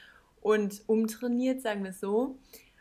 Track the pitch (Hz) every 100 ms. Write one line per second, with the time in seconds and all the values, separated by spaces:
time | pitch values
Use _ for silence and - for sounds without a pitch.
0 | - - _ _ 202 214 202 202 - 220
1 | 220 220 247 240 254 262 226 202 190 185
2 | 196 214 269 - - - - _